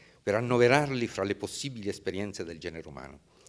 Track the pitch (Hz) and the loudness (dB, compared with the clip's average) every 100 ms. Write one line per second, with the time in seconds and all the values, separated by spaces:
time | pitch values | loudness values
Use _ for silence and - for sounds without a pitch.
0 | - _ - 104 120 123 120 139 147 131 | -20 _ 0 0 4 6 8 6 4 -2
1 | 113 - 98 101 104 - 143 120 98 - | -2 -2 -2 -2 -6 -6 -8 -6 -6 -4
2 | - 92 104 95 85 82 87 80 80 67 | -6 -4 -6 -6 -10 -8 -10 -10 -12 -14
3 | 67 71 _ _ | -16 -18 _ _